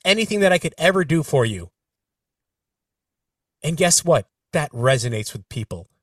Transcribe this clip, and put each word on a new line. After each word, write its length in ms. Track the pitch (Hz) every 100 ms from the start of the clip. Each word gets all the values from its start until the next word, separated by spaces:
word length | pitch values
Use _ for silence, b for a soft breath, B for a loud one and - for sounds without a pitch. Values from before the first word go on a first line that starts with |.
| 180
anything 340 | 214 220 208
that 140 | 190
I 40 | 180
could 160 | 160 -
ever 260 | 170 190
do 180 | 151 165
for 220 | - 139 113
you." 260 | 95 87 _ _ _ _ _ _ _ _ _ _ _ _ _ _ _ _ _ _ _
And 140 | 151 165
guess 300 | 175 - 170
what? 240 | 139 - _ _
That 180 | 165 147
resonates 640 | 120 127 131 120 110 107
with 160 | 107 -
people. 400 | 117 104 85 92 _